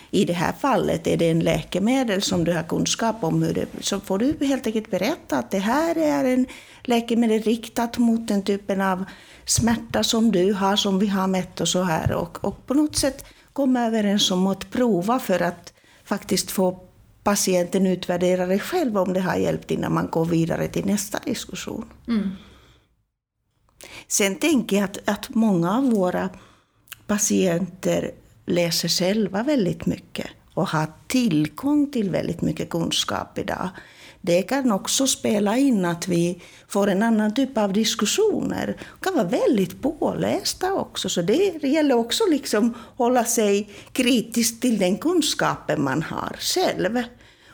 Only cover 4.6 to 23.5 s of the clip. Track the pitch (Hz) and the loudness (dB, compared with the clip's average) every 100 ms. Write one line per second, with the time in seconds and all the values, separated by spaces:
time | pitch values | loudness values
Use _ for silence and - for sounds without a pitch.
4.6 | 247 220 214 185 196 349 - 285 233 190 | -2 -4 -4 -2 -2 -4 -4 -4 -2 -2
5.6 | 196 262 330 330 302 285 262 254 254 - | 0 0 0 0 0 2 2 2 0 -4
6.6 | - - - 240 233 226 233 220 214 226 | -20 -12 -2 -2 0 2 2 2 2 0
7.6 | - - 233 240 240 226 226 202 196 202 | -2 -4 -4 2 2 2 0 -2 0 -2
8.6 | 202 196 196 185 190 - - - - - | -2 0 0 0 -4 -12 -20 -14 -4 0
9.6 | 233 226 - 220 214 233 226 190 185 208 | 2 0 -2 -2 0 2 4 4 2 2
10.6 | 196 202 202 190 208 196 190 190 180 - | 2 2 2 2 2 2 0 0 -4 -4
11.6 | 170 180 180 160 - 165 170 - 202 196 | -2 0 0 0 0 -2 -4 -6 -6 -6
12.6 | - 262 302 - 285 269 - - _ - | -2 2 2 0 -2 -4 -10 -20 _ -2
13.6 | 277 254 233 226 208 208 - 185 190 190 | 0 2 2 2 2 2 2 2 2 0
14.6 | - - 247 180 190 254 - 180 175 175 | -4 0 2 2 2 0 0 0 0 -4
15.6 | - - _ - - 202 - 185 - - | -12 -20 _ -20 -6 -6 -2 -2 -2 0
16.6 | 185 185 - - - _ - 202 - 180 | 0 0 -10 -20 -20 _ 0 0 2 2
17.6 | 175 190 190 180 - 175 180 180 185 190 | 2 2 2 2 -2 0 2 2 0 -2
18.6 | - 370 294 208 185 185 185 180 185 160 | -2 -2 0 0 0 0 0 0 0 -2
19.6 | - 165 160 165 170 170 165 170 165 156 | -4 -4 0 -2 0 -2 0 2 0 0
20.6 | 160 170 185 202 - - - 226 - 185 | -4 -2 -2 -2 -2 -6 -6 -6 -8 -12
21.6 | - - 226 - - 226 190 190 - - | -10 -10 -12 -14 -4 -2 -2 -6 -14 -20
22.6 | - _ _ _ _ _ _ _ _ | -20 _ _ _ _ _ _ _ _